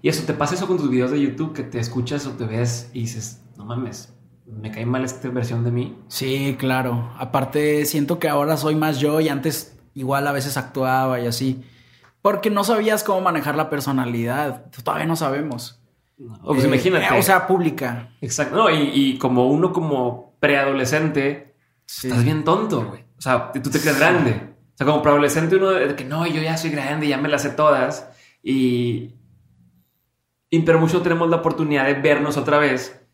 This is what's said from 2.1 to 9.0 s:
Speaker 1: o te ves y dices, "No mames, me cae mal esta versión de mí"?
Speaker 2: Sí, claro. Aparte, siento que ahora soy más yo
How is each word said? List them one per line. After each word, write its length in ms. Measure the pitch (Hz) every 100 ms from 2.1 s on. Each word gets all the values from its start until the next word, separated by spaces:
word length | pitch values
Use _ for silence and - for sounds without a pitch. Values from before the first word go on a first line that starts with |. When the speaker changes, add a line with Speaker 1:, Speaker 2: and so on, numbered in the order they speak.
| 147 139
Speaker 1:
o 40 |
te 120 | 117 113
ves 460 | 110 120 - -
y 80 | 127
dices, 420 | 113 110 - - - -
"No 80 | 104
mames, 480 | 120 117 - - - - _ -
me 240 | 110 107
cae 140 | 107 117
mal 180 | 131
esta 240 | 127 - 131
versión 340 | 123 113 117 120
de 60 |
mí"? 260 | 120 123 - -
Speaker 2:
Sí, 480 | - 131 135 139 127
claro. 520 | 131 131 127 120 117 -
Aparte, 680 | - 135 131 147 151 147 147
siento 340 | 156 143 170
que 100 | 160
ahora 260 | 147 147 156
soy 200 | 156 156
más 240 | 156
yo 200 | 139